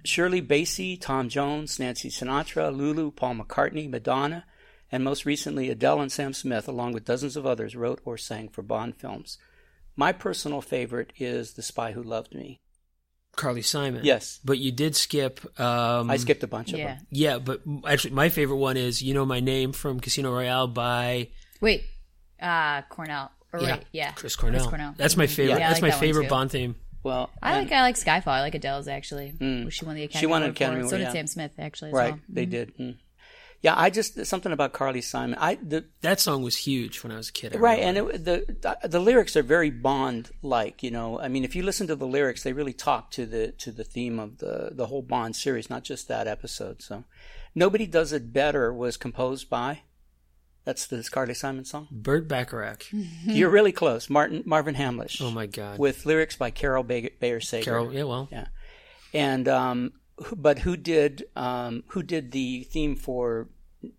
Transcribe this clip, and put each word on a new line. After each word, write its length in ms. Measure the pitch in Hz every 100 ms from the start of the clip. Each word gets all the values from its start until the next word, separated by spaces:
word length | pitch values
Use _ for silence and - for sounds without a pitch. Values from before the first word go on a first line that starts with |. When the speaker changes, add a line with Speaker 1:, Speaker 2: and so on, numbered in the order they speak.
Speaker 1:
Shirley 380 | - - 180 185
Bassey, 580 | 135 147 175 - 185 180
Tom 300 | - 135 123
Jones, 480 | 139 143 151 156 -
Nancy 300 | 127 123 131
Sinatra, 680 | - 127 139 156 160 156 139
Lulu, 360 | 143 151 151
Paul 240 | - 127 113
McCartney, 520 | 107 - 139 156 147
Madonna, 580 | 123 113 131 143 165 - _ - - -
and 120 | 131
most 220 | 131 139 147
recently 420 | 147 - 143 131
Adele 320 | 110 135 147
and 100 | 143
Sam 220 | - 139
Smith, 340 | 135 135 113 104
along 260 | 123 120
with 120 | 113 -
dozens 300 | 127 143 143
of 100 | 135
others, 300 | 117 110 120
wrote 260 | 120 127
or 140 | - 113
sang 320 | - 110 110
for 140 | -
Bond 320 | 107 110 117 113
films. 400 | 127 104 - - _ _ _ _ - -
My 160 | 151
personal 480 | 175 - - 147 143
favorite 520 | - 131 117 120 - -
is 340 | 127 120 113
The 80 | -
Spy 300 | 113 - 113
Who 100 | 107
Loved 320 | 117 113 -
Me. 280 | 67 65 135 _ _ _ _ _ _ _ -
Speaker 2:
Carly 260 | 143 120
Simon. 420 | 110 147 139 123
Speaker 1:
Yes. 360 | 143 120 - -
Speaker 2:
But 140 | 131 135
you 140 | 135
did 240 | 123 156 147
skip, 440 | - 147 135 - - -
um, 500 | 123 120 120 120 120
Speaker 1:
I 80 | 135
skipped 240 | 123 143
a 60 | -
bunch 260 | 110 117
of 60 | 160
Speaker 3:
Yeah. 160 | 147 135
Speaker 1:
them. 120 | -
Speaker 2:
Yeah, 260 | 139 151 123
but 240 | 127 - 156
m-, 160 | 143 151
actually 280 | 139 - 135
my 140 | 160
favorite 280 | 151 143 139
one 180 | 135 131
is 280 | 123 117
You 100 | 131
Know 120 | 139 135
My 140 | 127
Name 320 | 131 131 131
from 280 | 135 147 127
Casino 320 | 127 - 135
Royale 340 | 123 123 127 127
by 580 | 120 120 120 120 123 120 - - -
Speaker 3:
Wait, 220 | 220 - - - - _ _ -
uh, 400 | 175 170 151 143 143
Cornell. 400 | - 156 147 135 _ _
Or 60 | 170
Speaker 2:
Yeah, 140 | 170 -
Speaker 3:
wait, 80 | -
yeah. 200 | 156 147
Speaker 2:
Chris 220 | 151 - -
Cornell. 260 | 123 123
Speaker 3:
Chris 80 | 123
Cornell. 260 | - 147 -
Speaker 2:
That's 180 | 156 165
my 100 | 151
Speaker 3:
Mm-hmm. 80 | -
Speaker 2:
favorite. 240 | 139 131
Speaker 3:
Yeah, 60 | 165
I 20 |
Speaker 2:
That's 40 | 165
Speaker 3:
like 60 |
Speaker 2:
my 40 | 160
Speaker 3:
that 60 | 147
one 20 |
Speaker 2:
favorite 220 | 156 156
Speaker 3:
too. 60 | 139
Speaker 2:
Bond 220 | 131 135
theme. 240 | 135 123 117 - -
Speaker 1:
Well, 260 | 135 127 127 -
Speaker 3:
I 120 | - 381
Speaker 1:
and 100 | -
Speaker 3:
like, 80 | 277
I 40 |
like 120 | 254 240
Skyfall. 320 | - 165 165
I 80 | 135
like 140 | 143 151
Adele's, 340 | 139 139 139
actually. 420 | 139 - 143 143 147
Speaker 1:
Mm. 320 | 135 123 117
Speaker 3:
She 140 | - 160
won 100 | 151
the 60 |
Speaker 1:
She 40 | 147
Speaker 3:
Academy 240 | 156 160
Speaker 1:
won 100 | 160
an 60 | 156
Speaker 3:
Award 80 | 151
for 60 |
it. 20 | 131
Speaker 1:
Academy 160 | 127 123
Speaker 3:
So 60 | -
Speaker 1:
Award, 40 |
Speaker 3:
did 60 | 127
Speaker 1:
yeah. 60 |
Speaker 3:
Sam 140 | 160 151
Smith, 240 | - 147 -
actually, 320 | 151 - 156
as 40 |
Speaker 1:
Right, 180 | 135 120
Speaker 3:
well. 60 | 151 -
Speaker 1:
they 140 | -
Speaker 3:
Mm-hmm. 80 | 120
Speaker 1:
did. 260 | 120 113 -
Mm. 200 | 127 - _ _ - - - -
Yeah, 120 | 160 -
I 120 | 170
just, 340 | 196 214 - -
something 260 | - 190
about 220 | 147 139
Carly 260 | - 135 127
Simon. 360 | - 127 123 120
I, 160 | 160 202
the 300 | 170 156 - _
Speaker 2:
That 180 | 165 190
song 240 | - 139
was 140 | 120 -
huge 460 | - 135 113 -
when 100 | 117
I 20 | 110
was 140 | 113
a 20 |
kid, 240 | - 113 208
I 40 |
Speaker 1:
Right, 200 | 233 220
Speaker 2:
remember. 320 | 180 196 202
Speaker 1:
and 40 | -
it, 80 | 165 175 - -
the, 160 | - -
the, 60 | 170
the 100 | 175
lyrics 380 | 190 247 - 160
are 40 |
very 260 | 127 165 151
Bond-like, 1120 | 120 131 139 135 120 117 - 143 120 107 -
you 80 | 127
know. 260 | 117 113 113
I 100 | 139
mean, 160 | 131 127
if 100 | 175
you 80 |
listen 240 | 190 185 180
to 80 | 147
the 120 | 131
lyrics, 360 | 139 139 120
they 80 | 135
really 220 | 131 143
talk 360 | 123 - 123 -
to 140 | - 117
the, 260 | 117 110
to 180 | - -
the 120 | 113 107
theme 340 | - 120 113
of 200 | 107 -
the, 320 | - - -
the 140 | 131 117
whole 140 | 139
Bond 320 | 120 123 113 113
series, 340 | 143 123 -
not 140 | 123 -
just 220 | 131 -
that 180 | 113 110
episode. 540 | 104 117 - 98 104
So, 240 | - 101 123 - - - - 160
Nobody 320 | 185 208 202
Does 240 | 165 156
It 220 | 151 117
Better 400 | 131 147 143 117
was 240 | 120 123 -
composed 520 | 127 117 127 131 -
by, 320 | 123 123 151 - _ _ _ _ _ _ _
that's 220 | - 127 -
the 160 | 120 -
Carly 240 | 131 127
Simon 300 | 120 139 135
song? 240 | 131 147 151
Speaker 2:
Burt 380 | 117 110 151 160
Bacharach. 580 | 131 123 117 107 107 -
Speaker 3:
<laughs> 40 |
Speaker 1:
You're 580 | 208 180 165 175 214 180
really 220 | 202 208
close. 360 | - 160 117 -
Martin, 340 | 143 147 156 -
Marvin 300 | 156 147 135
Hamlish. 440 | 135 120 - -
Speaker 2:
Oh, 100 | 127
my 140 | 113 104
God. 340 | 104 104 101
Speaker 1:
With 260 | 143 131 147
lyrics 300 | 160 156 -
by 160 | 123
Carol 320 | - 143 131
Ba-, 260 | 120 123 113 -
Bayer 180 | 123 117
Sager. 240 | - 113 -
Speaker 2:
Carol, 220 | 117 120
yeah, 100 | 135
well. 240 | 143 123 139
Speaker 1:
Yeah. 140 | - - - - - - - -
And, 340 | 151 143 131 127
um, 460 | 131 127 123 123 - _ -
who, 180 | - 208
but 240 | 147 143
who 160 | 180 175
did, 480 | 156 160 147 139 - -
um, 460 | 127 123 120 117 -
who 140 | 190
did 280 | 151 165 127
the 300 | 135 127 127
theme 340 | 127 160 151 135
for 500 | - 127 120 113 117 - - - -